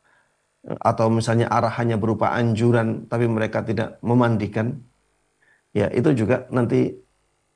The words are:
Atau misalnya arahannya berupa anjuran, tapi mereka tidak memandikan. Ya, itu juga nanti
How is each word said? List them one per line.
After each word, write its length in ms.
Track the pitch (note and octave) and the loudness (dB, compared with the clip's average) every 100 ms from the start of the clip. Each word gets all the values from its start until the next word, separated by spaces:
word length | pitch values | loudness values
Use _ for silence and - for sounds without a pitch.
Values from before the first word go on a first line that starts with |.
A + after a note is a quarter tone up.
| _ _ _ _ _ _ - - A2+ | _ _ _ _ _ _ -14 -2 0
Atau 240 | A2 A2+ | 2 2
misalnya 400 | A2+ A#2 A#2 A#2 | 2 2 0 2
arahannya 480 | A2+ A#2 A#2 A#2 A2+ | 0 0 -2 -2 0
berupa 340 | A2 G#2+ A2 | 0 0 0
anjuran, 760 | A2+ A#2 A2 A#2+ A#2+ A2+ A2 - | 0 0 2 2 2 0 -4 -6
tapi 160 | A#2 A#2+ | -2 0
mereka 400 | G#2+ A2 G#2+ G#2+ | 0 -2 -4 -4
tidak 320 | A2 A2 - A2+ | -4 -4 -6 0
memandikan. 720 | B2 A#2 G#2+ G2+ A2 A2+ C#3+ - _ _ _ _ _ _ _ _ G#2 | 2 4 0 -2 -2 -4 -6 -14 _ _ _ _ _ _ _ _ -2
Ya, 160 | G2+ | 0
itu 220 | - D#3 | 0 2
juga 320 | C3 G#2+ B2+ - | 2 2 0 -2
nanti 400 | B2+ A#2+ B2+ B2+ - _ _ _ _ _ | -2 0 0 -2 -4 _ _ _ _ _